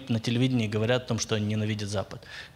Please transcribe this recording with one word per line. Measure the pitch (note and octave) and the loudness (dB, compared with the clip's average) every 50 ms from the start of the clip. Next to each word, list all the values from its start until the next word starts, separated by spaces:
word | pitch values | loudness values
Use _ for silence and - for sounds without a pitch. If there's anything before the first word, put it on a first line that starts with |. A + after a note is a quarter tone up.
| - | 2
на | - A#2 A2 | 0 0 0
телевидении | - B2 A#2 A#2+ B2+ C3 B2+ A#2+ A2 | 2 2 2 4 4 4 4 2 2
говорят | G#2 A2 G#2+ A2 A2+ B2+ B2+ - | 2 0 2 2 4 2 2 2
о | |
том, | - A#2 A2 | 0 -2 -2
что | - - A2+ | 0 0 0
они | G#2 G#2 | 0 0
ненавидят | G#2 G#2+ G#2+ G#2+ G#2+ G#2+ G#2+ G#2 G2+ | 0 0 0 0 0 0 -2 -2 -2
Запад. | G#2 F#2+ G2 - - - - - - - - - - | -2 -2 -4 -4 -8 -14 -14 -14 -16 -16 -16 -8 -4